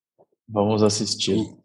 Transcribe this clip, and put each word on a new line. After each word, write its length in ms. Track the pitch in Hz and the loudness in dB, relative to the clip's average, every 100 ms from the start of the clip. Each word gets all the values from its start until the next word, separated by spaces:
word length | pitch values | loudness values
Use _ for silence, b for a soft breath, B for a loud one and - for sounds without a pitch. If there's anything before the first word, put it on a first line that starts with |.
| _ _ _ _ - | _ _ _ _ -6
Vamos 340 | 107 104 110 | -2 0 4
assistir. 560 | 107 104 104 - - 110 101 - | 2 2 -4 -4 -2 -2 -2 -10